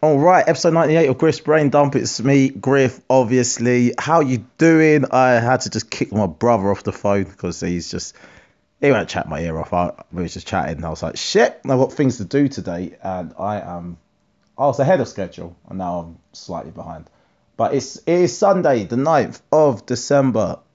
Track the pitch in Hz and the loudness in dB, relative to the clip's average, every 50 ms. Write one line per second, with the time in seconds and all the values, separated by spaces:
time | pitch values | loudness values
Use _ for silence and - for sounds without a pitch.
0 | - 156 151 135 143 175 185 175 - - 165 - - 175 160 165 165 143 151 165 | 4 4 2 4 4 4 4 4 4 2 0 2 2 2 2 2 2 2 4 4
1 | 165 139 127 - - 160 151 - - - 151 160 151 143 127 147 147 139 139 135 | 4 2 2 2 2 0 0 0 0 0 2 2 2 4 4 4 2 2 2 -2
2 | - - - - 110 135 139 139 135 135 - 101 98 131 135 139 135 123 - - | -2 -2 -6 -2 0 2 4 4 4 2 0 -4 -2 0 2 2 2 2 0 -6
3 | _ _ 127 131 127 107 123 127 123 113 - - 117 120 123 123 123 120 110 - | _ _ 2 2 4 4 2 0 0 0 -2 -2 0 2 2 4 2 2 0 -2
4 | - - 156 170 156 135 131 117 101 - _ _ 160 165 165 160 160 156 151 151 | -4 0 2 2 2 2 -2 -4 -4 -8 _ _ 4 4 6 6 6 4 4 4
5 | 135 - - 127 131 127 123 117 113 117 131 127 - - - 110 - _ - - | 2 2 2 2 4 4 4 2 2 2 0 0 -2 -4 -6 -8 -8 _ -6 -6
6 | - - - 104 104 92 80 _ 110 117 117 110 95 98 101 - - - 101 - | -6 -4 -2 -2 -2 -2 -2 _ 0 2 2 2 2 0 -2 -2 -4 -10 -10 -4
7 | - 104 101 101 95 87 - _ - 90 85 - - 87 90 87 80 - - 90 | -2 0 0 0 -2 -4 -8 _ -8 -8 -8 -6 -6 -4 -4 -4 -6 -8 -10 -10
8 | - - - - - - - - _ _ _ _ _ _ _ _ - 143 131 107 | -10 -12 -18 -20 -20 -20 -20 -20 _ _ _ _ _ _ _ _ 2 2 2 2
9 | 90 - - - - - 76 73 82 85 80 78 78 - - 87 87 87 - - | 0 -4 -6 -8 -6 -6 -6 -6 -6 -6 -6 -6 -6 -4 -2 -2 -2 -2 -4 -10
10 | - _ - 85 90 85 - 92 - - - 92 76 67 82 73 80 82 80 - | -18 _ -8 -8 -8 -8 -8 -12 -12 -6 -4 -4 -4 -4 -6 -8 -8 -10 -8 -8
11 | - 82 - - - - - 202 233 - - - _ 131 135 127 131 127 - - | -8 -8 -8 -8 -10 -2 0 2 2 2 0 -6 _ -2 0 0 0 0 0 0
12 | 151 131 117 - 104 87 - 139 147 139 139 - 87 - 85 87 92 82 - - | 0 0 0 -2 -8 -4 0 0 0 0 -2 -6 -10 -8 -8 -8 -8 -10 -12 -12
13 | - 95 92 92 90 82 - - 90 101 107 101 - 87 90 87 85 87 85 - | -10 -8 -8 -8 -8 -12 -12 -8 -6 -6 -6 -6 -8 -10 -12 -12 -12 -14 -16 -16
14 | _ _ _ _ _ _ _ _ _ _ _ - 135 143 127 - 139 139 185 175 | _ _ _ _ _ _ _ _ _ _ _ -2 -2 0 0 0 2 2 2 2
15 | 123 - - - 95 87 - - 85 85 85 _ _ - - 95 92 87 87 87 | 0 -4 -6 -8 -8 -8 -8 -14 -16 -16 -16 _ _ -14 -10 -8 -6 -6 -6 -6
16 | 85 82 82 - _ _ _ - - - 87 82 - - - - 82 85 82 80 | -8 -10 -16 -20 _ _ _ -20 -14 -12 -12 -12 -12 -14 -16 -16 -16 -14 -16 -16
17 | 80 _ _ _ _ _ _ _ _ _ _ - 117 113 - 139 123 - - - | -18 _ _ _ _ _ _ _ _ _ _ -2 -2 0 0 -2 -4 -6 -16 -12
18 | _ - 165 175 180 175 180 - - 196 196 190 175 156 139 117 101 85 117 120 | _ 0 2 2 2 0 0 0 2 2 2 2 2 2 2 2 0 -2 -2 -2
19 | 135 156 165 147 113 - - - _ _ - 156 156 147 127 107 - - 127 117 | 0 2 2 2 2 0 -6 -16 _ _ 2 4 4 4 2 0 -4 -6 -6 -6
20 | - - 147 143 135 131 113 110 104 87 87 - _ _ _ | -2 0 2 2 2 2 0 0 -2 -2 -4 -8 _ _ _